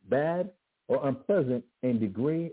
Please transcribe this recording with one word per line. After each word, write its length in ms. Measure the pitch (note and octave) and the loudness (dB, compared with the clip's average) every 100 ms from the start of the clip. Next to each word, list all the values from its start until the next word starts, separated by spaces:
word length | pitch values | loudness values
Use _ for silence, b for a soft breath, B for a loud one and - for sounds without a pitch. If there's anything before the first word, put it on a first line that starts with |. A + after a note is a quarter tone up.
| - | -2
bad 400 | B2+ D#3 F3 F#3 - _ _ - | 0 2 0 -4 -8 _ _ -2
or 200 | B2+ C#3 | 0 0
unpleasant 560 | C3 - G3+ C3 B2 - _ | -2 0 2 2 -2 -4 _
in 160 | B2+ A#2+ | -2 0
degree 520 | G#2+ G2 C3+ D#3+ E3 | 0 0 0 0 -4